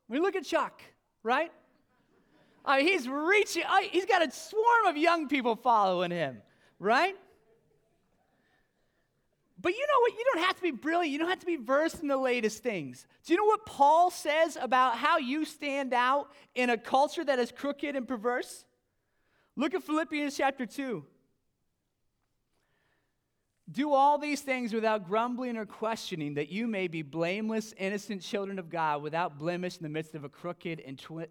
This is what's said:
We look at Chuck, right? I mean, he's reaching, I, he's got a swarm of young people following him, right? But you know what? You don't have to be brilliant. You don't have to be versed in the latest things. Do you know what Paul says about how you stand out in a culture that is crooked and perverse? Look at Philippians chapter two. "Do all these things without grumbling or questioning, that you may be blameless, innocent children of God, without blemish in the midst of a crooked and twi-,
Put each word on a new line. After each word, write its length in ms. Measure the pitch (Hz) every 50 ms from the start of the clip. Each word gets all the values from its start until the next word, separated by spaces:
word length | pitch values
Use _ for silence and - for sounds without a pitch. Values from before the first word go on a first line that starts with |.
| _ -
We 100 | 220 277
look 160 | 349 392 381
at 100 | 381 285
Chuck, 380 | - 339 311 262 190 - - - - _ _ _ _ _ _ -
right? 300 | 220 247 277 330 339 - _ _ _ _ _ _ _ _ _ _ _ _ _ _ _ _ _ _ _ _ _ -
I 140 | - 277 269
mean, 100 | 277 349
he's 180 | 392 359 240
reaching, 560 | 247 269 285 302 330 403 427 - - - 330 311 -
I, 200 | 349 381 370 - -
he's 140 | 339 381
got 200 | - 427 359 330
a 40 | 269
swarm 560 | - - - - - 427 453 466 480 466 440
of 100 | 370 311
young 320 | 294 302 330 339 339 311 254
people 260 | 294 277 226 240 226
following 560 | 214 - 262 233 214 202 190 185 175 180 170
him, 300 | 175 175 160 139 127 104 - _ _ _ _ _ _ _
right? 360 | 165 202 226 269 330 392 381 - - _ _ _ _ _ _ _ _ _ _ _ _ _ _ _ _ _ _ _ _ _ _ _ _ _ _ _ _ _ _ _ _ _ _ _ _ _ _ _ _ _ _ _ _ _ _ -
But 120 | 185 349 392
you 140 | 453 554
know 140 | 587 587 523
what? 120 | 466 480 -
You 120 | 427 466 523 508
don't 120 | 330 339
have 100 | 370 370
to 60 | - 370
be 80 | 349
brilliant. 420 | 285 214 - 294 330 349 359 311 269
You 60 | 294
don't 100 | 330 349
have 120 | 381 -
to 60 | -
be 100 | 359 339
versed 440 | 302 220 214 269 285 311 330 - -
in 80 | - 285
the 80 | 277
latest 460 | 269 262 254 247 247 220 214 214 - -
things. 440 | 247 214 180 147 131 123 - - _ _ _ _
Do 80 | - 320
you 40 | 381
know 60 | 415
what 220 | 415 440 427 427
Paul 440 | - - - 277 285 311 330 349 359
says 460 | 349 - - 320 294 311 330 339 - -
about 380 | 247 240 254 254 254 262 233
how 220 | 233 247 302 330 330
you 260 | 277 240 269 311 311
stand 480 | - - - 302 285 269 277 277 254 247
out 380 | 240 247 254 269 285 277 - - - - _ _
in 160 | 247 254 240
a 80 | 240 226
culture 440 | 233 - - 262 285 294 - - 277
that 160 | 277 277 247
is 140 | 240 233 -
crooked 420 | - - 285 285 285 - 294 277
and 140 | 277 240 -
perverse? 560 | 269 226 196 240 247 269 381 - - - - _ _ _ _ _ _ _ _ _ _ _ _ _ _ _ _ _ _
Look 180 | - 262 320 370
at 80 | 359 -
Philippians 520 | - 302 311 330 330 311 294 294 285 277
chapter 300 | - 294 269 277 - 254
two. 400 | 208 - - 277 262 226 160 139 - _ _ _ _ _ _ _ _ _ _ _ _ _ _ _ _ _ _ _ _ _ _ _ _ _ _ _ _ _ _ _ _ _ _ _ _ _ _ _ _ _ _ _ _ _ _ _ _ _ _ _ -
"Do 220 | 151 208 285 302 285
all 240 | 262 277 285 294
these 240 | 294 294 294 294 277
things 320 | - 277 262 254 247 226 208
without 340 | 226 214 220 220 214 190
grumbling 520 | 165 196 220 233 247 247 233 254 247 233 226
or 80 | 214
questioning, 680 | 202 - - 220 220 226 220 - - 190 160 143 147 147
that 140 | 143 156 -
you 180 | 175 202 233
may 220 | 240 220 190 185 180
be 140 | 160 165 156
blameless, 720 | 139 135 165 165 170 185 214 220 220 220 220 214 220 -
innocent 460 | - 190 190 208 202 208 - 214 190 165
children 360 | - - 202 196 196 196 190
of 120 | 175 160
God, 320 | 156 165 160 156 147 147 147
without 360 | 151 147 165 180 175 147 143
blemish 380 | 151 170 175 175 180 180 175
in 60 | - 165
the 80 | 151
midst 240 | 151 156 160 160 -
of 100 | 156 139
a 60 | 139
crooked 500 | - - - 175 175 - - 175 165 160
and 180 | - 131 135 135
twi-, 300 | - - 160 160 165 165